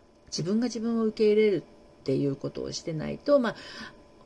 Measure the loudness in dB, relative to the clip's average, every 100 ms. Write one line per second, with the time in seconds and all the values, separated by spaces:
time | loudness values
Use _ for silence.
0 | _ _ -12 -6 -2 0 0 -4 -4 0
1 | -2 2 4 6 4 2 -4 -16 -20 -10
2 | -2 0 0 -2 -8 -8 -8 -8 -8 -6
3 | -6 -6 2 2 2 -4 -12 -16 -18 -20
4 | -20 -20